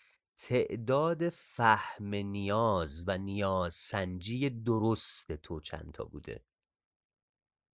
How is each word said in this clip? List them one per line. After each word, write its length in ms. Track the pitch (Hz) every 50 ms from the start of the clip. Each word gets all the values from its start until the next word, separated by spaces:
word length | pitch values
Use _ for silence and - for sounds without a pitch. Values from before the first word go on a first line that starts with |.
| _ _ _ _ _ _ _
تعداد 920 | - - - 123 123 - - 95 120 113 123 131 143 156 165 170 156 170 170
فهم 840 | - - - - - - 117 113 107 98 - - - - 104 101 104
نیاز 880 | 101 101 101 101 101 98 98 104 113 117 113 101 90 80 76 71 80 85
و 100 | 98 92
نیازسنجی 1300 | 92 98 98 98 104 101 95 95 92 87 85 - - - - - 101 92 90 92 87 87 107 120 127 139 139
درست 840 | 123 117 110 120 113 110 107 113 110 - - - - - - -
تو 280 | 80 76 - - 85 78
چند 320 | - - 90 80 78 78 73
تا 120 | - -
بوده. 400 | - - 73 - - 55 55 - _ _ _ _ _ _ _ _ _ _ _ _ _ _ _ _ _ _ _ _ _ _ _ _ _